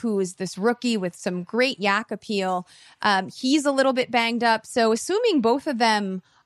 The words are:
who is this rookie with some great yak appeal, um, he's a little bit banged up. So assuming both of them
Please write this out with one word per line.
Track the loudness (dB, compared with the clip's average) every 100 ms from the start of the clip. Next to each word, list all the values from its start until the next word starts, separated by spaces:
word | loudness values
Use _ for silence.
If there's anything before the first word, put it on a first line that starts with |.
who | -4 -2
is | -4 -6
this | -10 -2
rookie | -2 0 -2 -2
with | -2 -6
some | -6 -6
great | -6 -2 0 0
yak | 0 0 -2
appeal, | -10 -6 -2 -2 -2 -6 -18 -20 -4
um, | 0 0 -2
he's | -6 0 2 2
a |
little | 2 2
bit | 2 0
banged | 0 0 0
up. | 2 0 0
So | 0 2
assuming | 2 0 0 2 2
both | 2 0 0
of | 0
them | 2 2 0 -6 -10 _